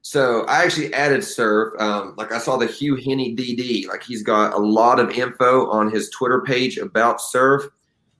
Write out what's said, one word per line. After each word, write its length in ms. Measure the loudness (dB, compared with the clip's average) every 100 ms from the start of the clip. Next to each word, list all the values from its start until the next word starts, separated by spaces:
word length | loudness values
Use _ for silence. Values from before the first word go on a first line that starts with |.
So 440 | -2 0 2 0 0
I 180 | 2
actually 300 | 2 0 -4
added 300 | -2 0 0
Surf. 560 | -2 -2 2 2 0 -2
Um, 340 | -4 -2 -6 -10
like, 140 | -8
I 80 | -6
saw 180 | -2 0
the 80 | -2
Hugh 300 | -2 -4 -2
Henney 400 | -2 -2 -2 -4
D 200 | -6 -6
D. 320 | -2 -4 -4
Like, 160 | -10
he's 200 | -10 -8
got 300 | 0 2 2
a 40 | 2
lot 420 | 2 4 6 6
of 120 | 2
info 580 | 0 -4 2 4 4 2
on 220 | 0 0
his 180 | -2 -6
Twitter 320 | -4 0 0
page 360 | 0 -2 -2 -4
about 440 | -4 2 2 0
Surf. 420 | -2 2 4 2 -2 _ _ _ _